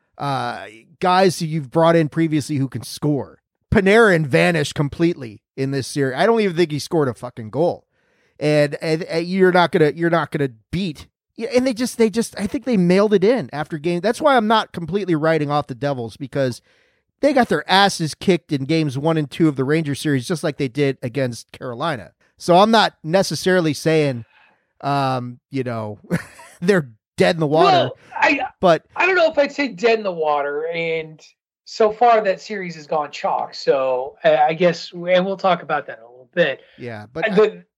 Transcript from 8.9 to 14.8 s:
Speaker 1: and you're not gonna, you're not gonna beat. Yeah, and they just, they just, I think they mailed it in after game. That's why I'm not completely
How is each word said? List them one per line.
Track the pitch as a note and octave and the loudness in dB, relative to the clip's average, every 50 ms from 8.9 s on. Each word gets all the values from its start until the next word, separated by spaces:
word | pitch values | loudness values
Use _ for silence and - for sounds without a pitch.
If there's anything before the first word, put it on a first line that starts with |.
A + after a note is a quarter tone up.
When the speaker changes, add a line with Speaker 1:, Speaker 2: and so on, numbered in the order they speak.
| D#3+ D#3+ F3+ | -4 -4 -4
Speaker 1:
and | - D#3+ E3 E3+ | -4 -4 -4 -4
you're | F3+ F#3 F#3+ F#3 F#3 | -2 2 4 4 4
not | F3 F3+ E3+ D#3 | 6 4 2 2
gonna, | - E3+ D#3 D3 | 2 2 2 2
you're | - E3 E3+ E3+ | 2 0 -2 0
not | E3+ E3 D3 - | 0 0 -2 -2
gonna | - D3+ C#3 C3 A2+ A2 _ - | -4 -4 -4 -4 -6 _ _ -8
beat. | - F3 G3+ E3+ C3+ - - _ _ _ _ _ _ | -6 -6 -4 -6 -8 -10 -16 _ _ _ _ _ _
Yeah, | - A3+ - | -10 -6 -2
and | A#3 B3 B3+ | 0 0 0
they | C4+ A3 | 0 -2
just, | G#3+ B3+ - - - | -4 -6 -4 0 0
they | A3+ A3 | 0 0
just, | F3+ A#3 - - - - | 0 -2 -4 -4 -6 -6
I | G3+ | -6
think | G3 - C4+ - | -6 -6 -6 -4
they | C4 A#3 | -2 0
mailed | F#3+ F3 F3 F3+ G3 G#3 G#3+ | 2 4 4 4 4 4 4
it | G#3+ F#3 F3+ | 2 2 4
in | A3 C4+ A#3 C#3+ A2+ | 2 2 0 -2 -6
after | - D3 D#3 - E3+ | -8 -10 -8 -8 -8
game. | D3 C#3+ F3 F3 F3 | -6 -4 -4 -4 -2
That's | E3 A3 A#3+ - | -2 -2 -2 0
why | D4+ D4 C4+ | 2 2 2
I'm | A#3+ G#3+ | 2 2
not | G#3+ A3+ G#3+ F3+ - | 2 0 0 0 -2
completely | - F3+ | -4 -4